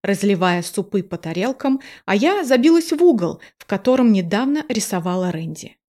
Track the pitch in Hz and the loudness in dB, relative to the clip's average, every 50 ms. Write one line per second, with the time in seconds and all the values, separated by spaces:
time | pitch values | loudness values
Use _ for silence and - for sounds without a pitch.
0 | - 196 196 - 196 208 196 165 185 180 175 175 170 - - 208 185 - - 196 | -2 -2 -2 0 0 0 0 2 2 0 0 0 -4 -6 -6 -8 -6 -4 -4 -4
1 | 180 - 180 165 - 160 165 180 196 254 262 - - 269 269 269 - - - - | -4 -4 -12 -10 -10 -8 -6 -4 -4 -4 -6 -4 -2 -2 -2 -2 -4 -14 -20 -14
2 | _ - 190 202 240 339 403 415 339 240 269 247 240 320 330 339 320 - 330 294 | _ -2 0 2 2 2 0 0 0 2 2 4 4 4 4 4 2 0 0 4
3 | 349 359 277 202 175 160 175 - - - _ _ - - 202 190 - 247 254 254 | 4 4 4 4 0 -4 -6 -8 -16 -20 _ _ -8 -6 -6 -2 0 2 2 4
4 | 254 233 208 190 180 170 208 214 254 269 285 311 302 - 247 220 202 - 202 180 | 4 4 4 2 2 0 -2 -2 0 0 -2 -2 -4 -4 -4 -4 -4 -4 -6 -4
5 | 165 185 180 185 185 180 165 160 165 160 156 - - - _ _ _ | -4 -2 -4 -2 -2 -4 -4 -6 -8 -10 -12 -14 -16 -20 _ _ _